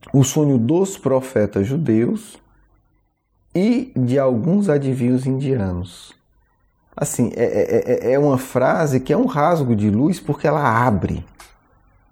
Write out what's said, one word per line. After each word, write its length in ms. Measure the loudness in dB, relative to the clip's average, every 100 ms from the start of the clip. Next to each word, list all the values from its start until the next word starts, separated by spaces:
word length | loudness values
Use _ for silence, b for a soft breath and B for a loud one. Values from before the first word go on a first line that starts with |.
| -2
O 120 | 2
sonho 320 | 2 2 2 2
dos 400 | 2 0 0 -4
profetas 720 | -2 -2 0 -2 0 0 -2
judeus 720 | -2 2 2 2 -2 -8 -20 _ _ _ _ _ _ _ _ _ _ _
e 380 | -2 0 0 -2 -2
de 220 | 0 2
alguns 500 | 2 0 2 2 2
adivinhos 580 | 0 0 0 0 0 0
indianos. 880 | -2 -2 -2 -2 -4 -8 -14 -20 -20 _ _ _ _ _ _ _ -8
Assim, 340 | -6 -2 -2 0
é, 80 |
é, 640 | 0 0 0 0 0 0 2
é, 40 |
é 60 | 2
uma 200 | 2 0
frase 640 | -2 0 0 2 0 0
que 120 | 0
é 40 | 0
um 100 | 0
rasgo 500 | 0 0 2 0 0
de 140 | 2
luz 280 | 2 0 0
porque 280 | -4 -4 -2
ela 400 | 0 0 2 2
abre. 400 | 0 -2 -6 -10 -20 -20 _ _ _ _ _ _